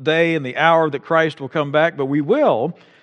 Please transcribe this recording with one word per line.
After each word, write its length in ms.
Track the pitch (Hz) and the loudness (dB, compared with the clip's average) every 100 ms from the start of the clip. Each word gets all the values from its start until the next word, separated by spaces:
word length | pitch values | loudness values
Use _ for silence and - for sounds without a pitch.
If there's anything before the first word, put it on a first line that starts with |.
day 320 | 135 160 170 | -2 0 0
and 100 | 160 | -2
the 140 | 131 123 | -4 0
hour 320 | 160 165 156 | 2 4 2
that 140 | 139 | -4
Christ 360 | - 165 160 - | -2 0 0 -4
will 100 | 135 | -6
come 220 | 160 143 | -4 -2
back. 240 | 151 165 143 | 0 0 -2
But 120 | 135 | -4
we 140 | 147 | -2
will 540 | 147 277 269 120 147 - _ _ | 0 2 2 0 -2 -8 _ _